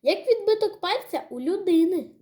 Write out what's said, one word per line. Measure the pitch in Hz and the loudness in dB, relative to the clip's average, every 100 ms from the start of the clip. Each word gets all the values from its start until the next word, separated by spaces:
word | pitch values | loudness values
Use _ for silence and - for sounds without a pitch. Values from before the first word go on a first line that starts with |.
як | 247 381 - | 0 0 2
відбиток | 453 403 427 427 - | 2 2 0 0 -4
пальця | 359 494 - 311 - | -4 -4 -4 -8 -8
у | 247 | -8
людини. | 262 392 381 330 330 359 226 _ | -4 -2 2 4 4 0 -6 _